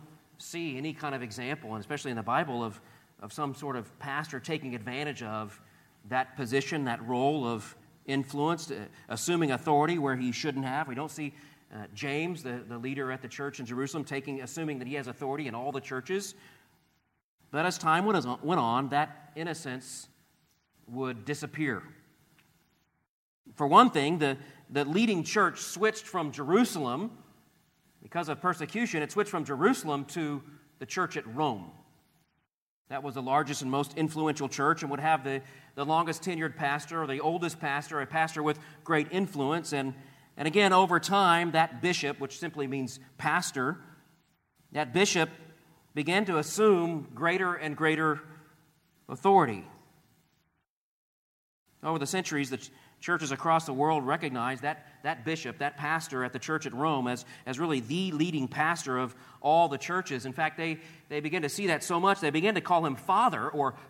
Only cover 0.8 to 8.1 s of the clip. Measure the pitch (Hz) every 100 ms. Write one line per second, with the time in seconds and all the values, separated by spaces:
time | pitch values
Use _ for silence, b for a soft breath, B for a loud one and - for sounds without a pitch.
0.8 | 151 151 151 139 120 104 123 151 110 110
1.8 | 101 147 139 117 104 127 165 120 117 101
2.8 | B B B B 104 - 143 135 143 127
3.8 | 107 - 143 139 156 135 - 156 131 120
4.8 | 107 127 147 117 117 107 107 104 b b
5.8 | b b 104 127 131 - 123 135 135 160
6.8 | 135 120 113 123 135 151 123 117 104 -
7.8 | - _ -